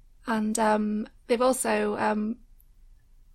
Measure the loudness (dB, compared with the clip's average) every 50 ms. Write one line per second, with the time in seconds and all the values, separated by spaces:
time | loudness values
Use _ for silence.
0 | -20 -20 -20 -12 -6 -4 -2 -2 0 0 0 2 2 2 2 2 0 -2 -2 -4
1 | -6 -8 -12 -8 -4 -2 0 2 2 2 2 0 0 -2 0 0 0 -2 -2 0
2 | 0 0 0 0 -2 -4 -6 -8 -12 -20 -20 -20 -20 -20 -20 -20 -20 -20 -20 -20
3 | _ _ -20 -20 -20 -20